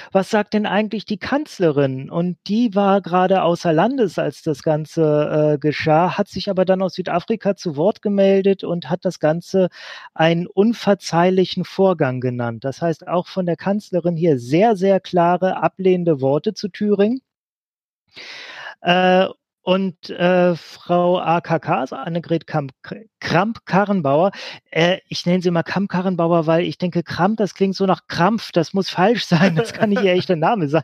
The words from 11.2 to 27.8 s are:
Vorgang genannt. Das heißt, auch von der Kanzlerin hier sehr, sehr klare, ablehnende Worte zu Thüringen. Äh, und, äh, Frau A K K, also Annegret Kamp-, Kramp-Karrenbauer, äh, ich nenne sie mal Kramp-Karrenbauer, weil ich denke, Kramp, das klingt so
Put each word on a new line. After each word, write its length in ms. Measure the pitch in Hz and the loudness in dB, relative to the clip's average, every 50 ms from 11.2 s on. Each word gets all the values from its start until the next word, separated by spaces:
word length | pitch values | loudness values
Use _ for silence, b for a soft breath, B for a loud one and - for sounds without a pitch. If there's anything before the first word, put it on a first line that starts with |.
| 175 185 185 190 180 - - 180 165 | 2 2 4 2 0 0 -2 -6 -8
Vorgang 560 | - - - 190 190 185 156 151 131 127 127 | -6 -2 0 2 2 2 2 0 -2 -2 -2
genannt. 420 | 120 127 123 120 120 117 117 113 - | -4 -4 -4 -4 -4 -6 -6 -6 -8
Das 180 | 135 131 - | -8 -6 -4
heißt, 280 | 170 170 160 - 180 - | -4 -4 -4 -4 -6 -4
auch 180 | 165 180 170 - | -4 -4 -4 -4
von 180 | - 196 180 | -4 -4 -2
der 120 | 175 165 - | -2 -4 -4
Kanzlerin 580 | - 190 202 214 - - 185 175 156 175 175 | -2 -2 -4 -4 -4 -4 -4 -2 -2 -2 -2
hier 240 | 156 175 170 143 123 | 0 2 2 2 2
sehr, 380 | 120 120 143 170 208 240 220 175 | 0 0 2 4 4 4 2 2
sehr 240 | 190 196 190 185 | 2 2 2 2
klare, 600 | - - - 175 170 170 180 175 185 185 - - | 0 -2 0 2 2 2 2 2 0 -2 -2 0
ablehnende 600 | - 170 - - 185 185 185 180 175 170 156 131 | -2 -2 -2 0 0 2 2 2 2 0 0 0
Worte 320 | 131 135 139 151 - 214 190 | 2 0 0 0 -2 -4 -6
zu 160 | - - 190 | -6 -8 -10
Thüringen. 500 | - - 208 208 202 190 202 214 254 262 - _ _ _ _ _ _ _ _ _ _ _ _ _ _ _ _ _ B B B B B B B B B B B B B B | -8 -4 -2 0 2 2 2 0 0 -4 -8 _ _ _ _ _ _ _ _ _ _ _ _ _ _ _ _ _ B B B B B B B B B B B B B B
Äh, 480 | - 175 175 185 185 185 185 185 190 190 - - _ _ _ _ _ 190 | -2 0 2 2 4 4 4 4 2 0 -2 -8 _ _ _ _ _ -4
und, 440 | 180 190 190 190 - _ - - | -4 -2 -4 -4 -6 _ -12 -12
äh, 440 | 190 - 175 175 185 180 180 180 170 | -6 -2 0 2 2 2 2 2 0
Frau 640 | 156 - - - - - - 175 175 175 175 180 180 | -2 -6 -14 -20 -14 -6 -2 0 0 2 2 0 0
A 240 | - 160 165 175 | 0 -2 -2 -2
K 160 | - - 165 151 | -2 -2 -4 -4
K, 220 | - 147 170 220 | -2 -2 -2 -2
also 160 | 359 - - | -4 -6 -8
Annegret 500 | 262 262 170 165 175 156 - 170 160 - | -10 -10 -8 -8 -6 -4 -4 -4 -4 -4
Kamp-, 300 | - - 156 143 135 - _ - - - - - - _ - | -4 -6 -6 -6 -6 -10 _ -18 -16 -16 -16 -16 -20 _ -12
Kramp-Karrenbauer, 1120 | - - 151 165 196 226 226 - - - 170 185 202 196 202 190 147 135 139 151 180 196 - B B B B B B _ | -6 -2 0 0 0 0 -4 -8 -6 -2 0 0 2 2 0 0 0 2 2 2 2 0 -2 B B B B B B _
äh, 300 | - 160 165 175 190 - - - | -2 0 0 0 0 -2 -6 -10
ich 180 | 165 - - | -10 -6 -2
nenne 160 | 175 180 185 | 0 0 0
sie 80 | 170 180 | 0 0
mal 140 | 175 170 - | 0 -2 -2
Kramp-Karrenbauer, 800 | - - 185 202 - - 180 180 190 185 170 170 165 175 170 156 | -2 -4 -4 -4 -2 -4 -4 -4 -2 -2 0 0 2 2 2 2
weil 200 | 160 165 165 180 | 2 2 0 0
ich 120 | 165 143 - | -2 -4 -4
denke, 240 | 185 175 - 175 | -4 -4 -2 -4
Kramp, 360 | 165 - - - 170 202 220 214 | -4 -4 -2 0 0 0 0 0
das 180 | 208 175 - | -2 -2 -2
klingt 200 | - 196 190 185 | 0 -2 -2 0
so 120 | - | 0